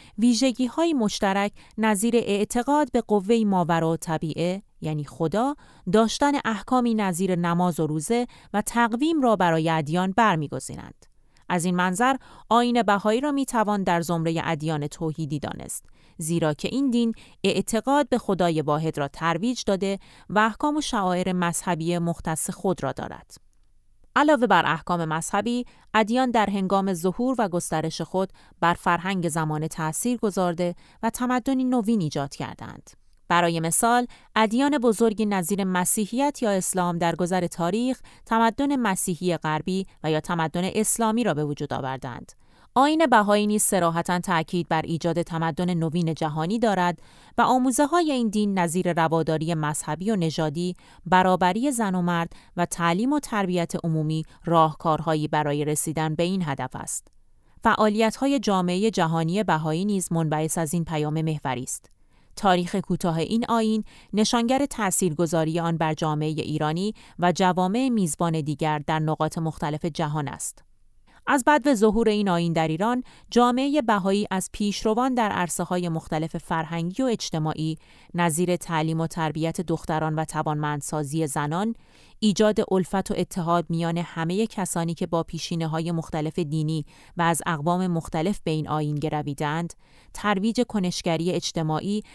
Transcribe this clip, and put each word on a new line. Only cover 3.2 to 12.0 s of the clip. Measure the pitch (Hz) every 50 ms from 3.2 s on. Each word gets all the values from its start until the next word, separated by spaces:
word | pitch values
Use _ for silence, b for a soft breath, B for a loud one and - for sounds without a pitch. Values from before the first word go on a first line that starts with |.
| 185 190 233 233 220
ماوراء | 208 196 180 175 156 170 165 165 160 165
طبیعه، | 160 - 175 160 156 - 160 147 - 165 175 180 196 - _ _ -
یعنی | - 156 156 151 147
خدا، | - - - 170 156 151 208 240 277 294 b b b b b b 185
داشتن | 170 214 226 214 - - 294 285 285 277 -
احکامی | 226 220 202 - - 254 254 240 240 226
نظیر | 214 208 190 175 160 190 185 185
نماز | 170 175 170 170 175 180 180 165 -
و | 160 147
روزه | 151 156 151 - 226 240 247 240 B B B B B
و | 202
تقویم | 208 - - 240 240 226 220 240 285 320 339 311
را | 262 240 214
برای | 185 190 175 165 160 160 165
ادیان | 160 160 156 139 156 175 185 190 190 -
برمی‌گزینند. | 233 214 185 160 147 139 - 131 - - 139 139 - - - _ - - _ _ _ _ _ _ _ -
از | 175 180 156
این | 185 180
منظر، | 180 180 185 180 175